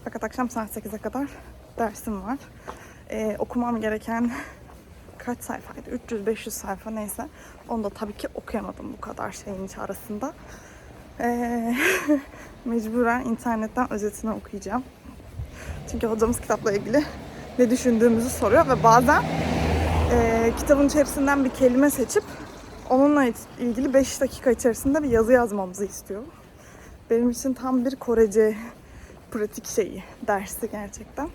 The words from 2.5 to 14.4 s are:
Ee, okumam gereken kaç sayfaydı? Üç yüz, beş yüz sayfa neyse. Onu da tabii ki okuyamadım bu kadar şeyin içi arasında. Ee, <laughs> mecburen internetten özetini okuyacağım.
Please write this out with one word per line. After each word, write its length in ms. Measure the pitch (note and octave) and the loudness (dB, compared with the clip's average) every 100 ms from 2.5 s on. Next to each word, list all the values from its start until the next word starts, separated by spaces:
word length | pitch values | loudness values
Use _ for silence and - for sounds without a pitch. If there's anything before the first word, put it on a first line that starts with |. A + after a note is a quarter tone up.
| - - - - - - | -20 -16 -16 -16 -20 -10
Ee, 240 | A3 A3 G#3 | -4 -4 -4
okumam 420 | - B3 A#3+ A#3 | -4 -2 -2 -2
gereken 500 | A3 A3 A3+ A3+ A#3+ C4+ D4 - - - - - - - | -2 -4 -4 -2 -2 -4 -10 -16 -20 -20 -20 -20 -20 -16
kaç 260 | - A#3+ | -10 -8
sayfaydı? 460 | - - - - - | -8 -10 -10 -16 -10
Üç 220 | A#3+ - | -10 -6
yüz, 140 | A3+ G3+ | -4 -2
beş 200 | A3 - | -4 -6
yüz 100 | G#3+ | -10
sayfa 360 | G#3+ F#3+ - | -8 -8 -8
neyse. 360 | A3 G#3 - - - - - - | -8 -8 -10 -12 -14 -20 -20 -6
Onu 140 | A#3 | -4
da 60 | G3+ | -4
tabii 240 | G3 G#3 | -6 -10
ki 140 | G#3 - - | -8 -10 -10
okuyamadım 580 | - A3 F#3 G3 - - | -8 -8 -8 -10 -12 -12
bu 40 | |
kadar 300 | - - - | -12 -8 -8
şeyin 340 | F#3+ - F#3+ G3 | -8 -12 -10 -10
içi 160 | - | -10
arasında. 520 | G#3 G3 - G#3 C4 - - - - - - - - - | -10 -10 -10 -8 -8 -10 -18 -20 -20 -20 -20 -20 -20 -4
Ee, 560 | A#3+ A#3+ A#3+ A#3+ A#3 B3 E4 F#4+ D4 D4 | -2 -2 -2 -2 -2 0 2 0 2 0
<laughs> 460 | - - - - - | 0 -18 -18 -12 -4
mecburen 600 | A#3 A3 A#3 A#3 A#3+ B3 | -2 -2 0 2 2 -2
internetten 680 | A3+ - A3+ G#3+ B3 B3 | -4 -2 -2 -2 -2 -2
özetini 380 | A3 G#3 G3+ A3 | -2 -4 -4 -6
okuyacağım. 520 | G#3 | -6